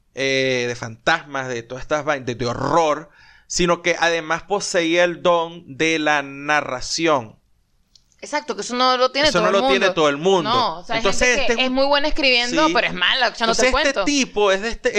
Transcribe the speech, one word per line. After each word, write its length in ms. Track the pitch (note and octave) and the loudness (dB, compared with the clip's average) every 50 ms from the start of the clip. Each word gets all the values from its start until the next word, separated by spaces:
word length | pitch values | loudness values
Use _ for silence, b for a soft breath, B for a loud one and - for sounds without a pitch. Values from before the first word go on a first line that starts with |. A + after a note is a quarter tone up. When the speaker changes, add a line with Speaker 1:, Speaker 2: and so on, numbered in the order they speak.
| _ _ _ | _ _ _
Speaker 1:
eh, 500 | B2 C3+ C3+ C3+ C3+ C3 C3 B2+ B2 A#2+ | -6 -4 -2 0 0 0 0 0 -2 -2
de 80 | A#2+ B2 | -4 -6
fantasmas, 720 | - - A#2 A2+ - _ - E3 E3 D3 D3 C#3 C3+ C3 B2+ | -8 -10 -12 -12 -6 _ -2 -2 -2 -2 -6 -8 -8 -6 -6
de 140 | B2+ A#2 A#2 | -6 -8 -8
todas 200 | A#2+ B2+ B2+ B2+ | -10 -12 -12 -6
estas 220 | - D3+ D3+ C#3 | -4 -4 -2 -2
vainas, 220 | D3+ D3+ C3+ B2 | -2 -4 -4 -4
de, 80 | B2 C3 | -6 -6
de 120 | A#2 B2+ | -4 -4
horror, 640 | A#2+ A#2 - B2+ C3+ C#3+ E3+ E3 D3+ D3 D3 E3 b b b b b b b b | -4 -4 -4 -2 2 2 2 4 2 0 -2 -6 b b b b b b b b
sino 340 | - - - F3+ F3 F3 E3 | -8 -4 0 0 2 0 0
que 160 | - F3 E3 - | 0 -2 -2 0
además 440 | E3 E3+ E3+ E3 D#3+ D#3 D#3+ E3 - | 0 0 0 -2 -2 -4 -4 -6 -4
poseía 640 | - G3+ G3+ - - - F#3 E3+ E3 E3 F3 F3+ | -4 -4 -4 -4 -2 -2 0 0 2 2 2 2
el 180 | F3 E3+ D3 C#3 | 2 0 0 0
don 400 | F3+ F3 E3+ E3 E3 E3+ F3 E3+ - C#3 B2 | 2 2 2 0 -4 -8 -14 -18 -18 -6 -2
de 200 | D#3+ D#3+ D#3+ D#3 | -2 0 0 0
la 220 | D3+ D3+ D3+ D3 C#3+ | 0 2 0 0 0
narración. 1160 | C#3 C#3 C#3 C#3+ D3 D3+ D3 C#3 - B2+ B2 - - - D#3+ E3 E3 D3+ C3+ A2+ G#2+ - _ _ _ _ _ _ _ _ _ _ _ _ _ _ _ _ _ | -4 -10 -10 -4 0 0 0 0 -2 -6 -8 -8 -8 -6 -2 0 2 2 0 -2 -6 -12 _ _ _ _ _ _ _ _ _ _ _ _ _ _ _ _ _
Speaker 2:
Exacto, 360 | - - - D4 - - A3 | -12 -8 -6 -6 -6 -6 -8
que 60 | F#3+ G3+ | -8 -8
eso 120 | G3+ A#3 | -6 -2
no 220 | B3 B3+ B3+ B3+ | 0 2 2 2
lo 160 | B3 B3+ B3+ - | 2 2 0 2
tiene 160 | C4+ D4 D#4 | 2 2 2
Speaker 1:
Eso 100 | G#3+ F3 | 2 2
Speaker 2:
todo 120 | D#3+ - | 2 2
Speaker 1:
no 60 | F#3+ | 2
Speaker 2:
el 60 | G3 F#3+ | 2 2
Speaker 1:
lo 60 | F3 | 2
tiene 180 | F#3 G3 F#3+ | 2 2 2
Speaker 2:
mundo. 80 | F#3 F3+ | 2 2
Speaker 1:
todo 140 | F3+ D#3 D3 | 2 2 2
el 80 | C#3+ | 2
mundo. 340 | C#3+ D#3+ F#3+ G3 F#3 D#3 F#3 | 2 2 2 2 2 2 2
Speaker 2:
No, 280 | A#3+ B3+ A#3+ G3+ D#3+ E3+ | 0 0 0 0 -2 -6
o 40 | - | -6
sea, 100 | - A3+ | -6 -4
hay 40 | A3+ | -2
Speaker 1:
Entonces, 300 | A3+ G3 - - B3+ B3+ | 0 0 0 2 2 2
Speaker 2:
gente 80 | A#3+ G3+ - | 2 2 2
que 60 | - A#3 | 0 0
Speaker 1:
este 0 | |
es 60 | A3+ | 0
un 40 | B3+ | 0
Speaker 2:
es 60 | C4 | 0
muy 160 | B3+ C4 C4+ | 2 0 2
buena 220 | C#4+ C#4+ C#4+ C#4+ D4+ | 2 2 2 2 2
escribiendo, 580 | C#4+ - D4 C4+ B3 A#3+ A#3+ A#3+ B3 D#4 D#4 | 0 2 2 4 4 2 2 0 2 2 2
Speaker 1:
Sí. 80 | D#4 - | 2 2
Speaker 2:
pero 120 | A#3+ F#3+ E3 | 2 0 0
es 60 | E3+ | -2
mala 340 | F3+ F3 F#3 A3+ C4 B3 G#3+ | 0 0 0 2 2 0 0
echándote 380 | - - A#3 A3+ A3+ - B3+ | 0 0 -2 0 2 2 2
Speaker 1:
Entonces, 0 | B3+ | 2
este 40 | B3+ | 2
Speaker 2:
cuentos. 320 | C4 D#4 C#4+ C4+ - G3+ | 2 2 0 0 0 0
Speaker 1:
tipo 440 | - C#4+ C#4 B3 - - G#3 G#3 G3 | 0 0 0 0 0 0 2 2 2
es 100 | F#3+ F#3+ G3+ | 2 2 0
de 60 | A#3 | -4
este, 180 | G#3+ - - A#3+ - | -6 -4 -4 0 2